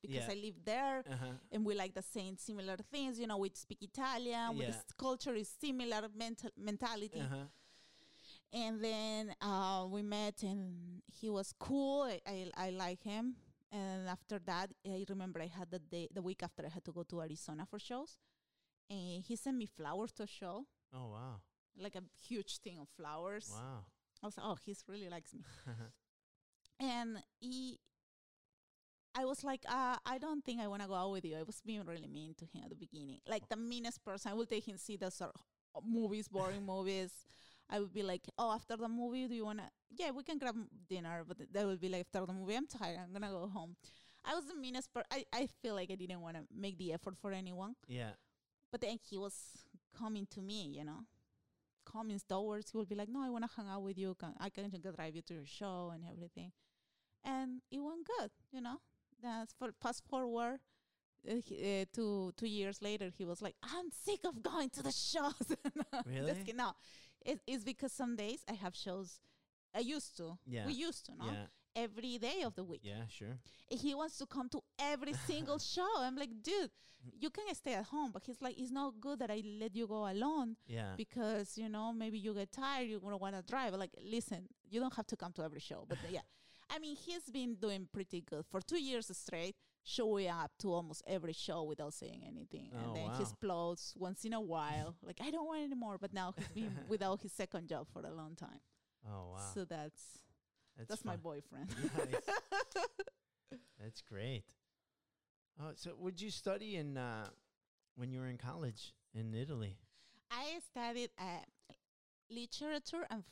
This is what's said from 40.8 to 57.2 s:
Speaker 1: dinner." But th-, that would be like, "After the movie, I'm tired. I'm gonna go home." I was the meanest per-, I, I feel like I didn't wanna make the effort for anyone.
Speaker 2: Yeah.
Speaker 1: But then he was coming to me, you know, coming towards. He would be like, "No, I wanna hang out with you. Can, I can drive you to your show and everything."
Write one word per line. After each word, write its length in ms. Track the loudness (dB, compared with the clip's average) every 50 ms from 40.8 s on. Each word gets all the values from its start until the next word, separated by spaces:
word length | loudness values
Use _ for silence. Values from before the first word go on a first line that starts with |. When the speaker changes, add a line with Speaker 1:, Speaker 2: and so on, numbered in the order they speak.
| -6 -4
Speaker 1:
dinner." 360 | -2 -2 0 -2 -2 -2 -4
But 120 | -4 -6 -8
th-, 120 | -6 -2 2
that 140 | 2 4
would 140 | 4 2 2
be 80 | 0 0
like, 180 | 0 0 0 0 0
"After 140 | 0 0
the 60 | 0 -2
movie, 240 | -2 0 0 0
I'm 100 | 0 0
tired. 320 | -2 -2 -2 -2 -2 -2 -4 -6
I'm 100 | -6 -4
gonna 180 | -4 -2 -2
go 180 | -2 -2 -2 -2
home." 280 | -2 -4 -4 -6 -10 -14 -18 -20 -20 -20 -20 -20 -20 -6 -2
I 100 | 0 0
was 120 | 0 0
the 80 | -2 -4
meanest 360 | -4 -4 -2 -2 -2 -4 -2 -2
per-, 120 | -4 -2 0
I, 140 | -2 -4 -2 0 2
I 140 | 2 2 2 0 -2 -2
feel 120 | 0 0
like 160 | 0 0 -2
I 40 | -2
didn't 260 | -4 -4 -4 -4 -4
wanna 220 | -6 -6 -6 -6 -8 -8 -6
make 220 | -2 -2 -2 -2 0
the 140 | 0 2 2
effort 240 | 2 0 -2 -4
for 160 | -2 -2 0 0
anyone. 420 | 0 -2 -2 -4 -4 -4 -4 -6 -8 -6
Speaker 2:
Yeah. 240 | -4 -2 0 0 -2 -4 -8 _ _ _ _ _ _ _ _ _ _ -2
Speaker 1:
But 80 | 0
then 180 | 2 0 0 -2 -4 -4
he 80 | -2
was 180 | -2 -2 -2 -4 -6 -8 -10 -12 -16 -18 -20 -20 -20 _ _ -8
coming 300 | -6 -2 -2 0 0 -2 -4 -4
to 100 | -6 -4
me, 320 | -2 -2 -2 -2 -4 -4
you 80 | -4 -6
know, 200 | -6 -6 -8 -10 -12 _ _ _ _ _ _ _ _ _ _ _ _ _ _ _
coming 360 | -8 -6 -4 -2 0 -2 -2 0 2
towards. 420 | 2 4 4 2 0 0 -2 -2
He 60 | 0
would 120 | 0 0 2
be 60 | 0
like, 120 | 0 0 0
"No, 140 | 0 0 2
I 80 | 2
wanna 180 | 2 2 0 0 -2
hang 100 | -4 -4 -4
out 140 | -2 -2 -2
with 140 | -2 0
you. 180 | 2 0 0 0
Can, 200 | -2 -4 -6 -4 -4
I 120 | -4 -4
can 200 | -2 -4 -4 -4 -4 -4 -4 -4 -4
drive 220 | -4 -4 -4 -4
you 60 | -6 -6
to 120 | -6 -6
your 120 | -6 -6
show 440 | -8 -6 -4 -2 -2 0 -2 -2 -2 -4
and 100 | -6 -8 -8 -8
everything." 400 | -10 -10 -10 -10 -10 -10 -10 -12 _ _ _ _ _ _ _ _ _ _ _ _ _